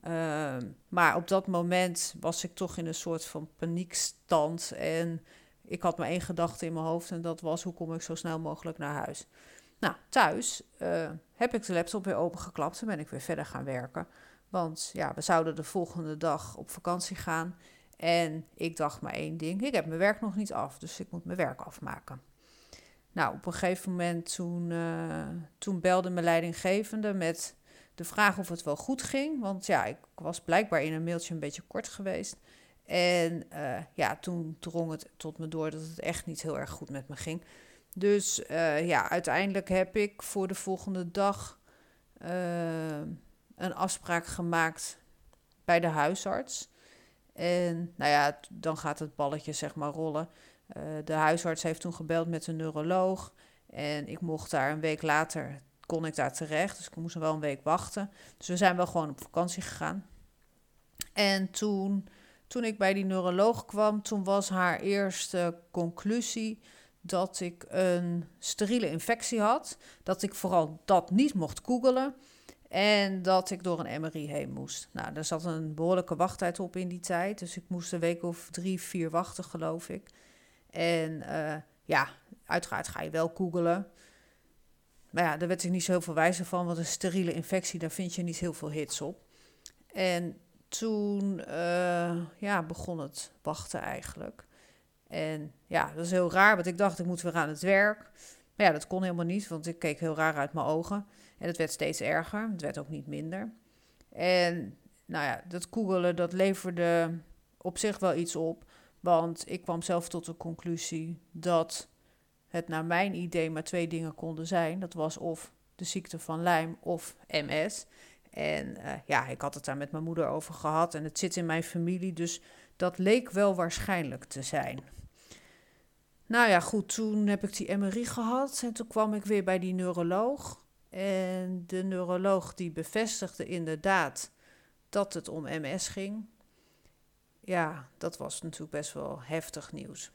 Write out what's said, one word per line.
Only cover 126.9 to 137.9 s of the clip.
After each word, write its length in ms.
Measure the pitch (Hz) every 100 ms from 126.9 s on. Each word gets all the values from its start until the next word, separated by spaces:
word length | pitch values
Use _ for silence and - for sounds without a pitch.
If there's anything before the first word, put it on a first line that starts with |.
| -
toen 320 | 220 214 208
heb 160 | 202
ik 120 | 202 -
die 220 | - 202
M 60 |
R 140 | 196 202
I 80 | 240
gehad 560 | - 226 247 269 -
en 100 | 240
toen 140 | 226 226
kwam 260 | 220 214
ik 120 | 208 202
weer 180 | 208
bij 160 | 185 185
die 140 | 185
neuroloog. 920 | 185 180 175 170 185 233 285 - - _ _ _
En 760 | - 196 190 185 185 185 185 175
de 160 | 185
neuroloog 720 | 185 185 180 180 196 190 -
die 180 | - 180
bevestigde 760 | 160 160 214 220 - 185 - -
inderdaad 880 | 180 160 156 196 190 147 - - _ _ _ _ _ _
dat 240 | 202 196
het 140 | 175 -
om 160 | 160
M 340 | 147 160 143 180
S 100 | -
ging. 380 | - 196 214 214 _ _ _ _ _ _ _ _ _ _ _
Ja, 480 | - 185 160 160 131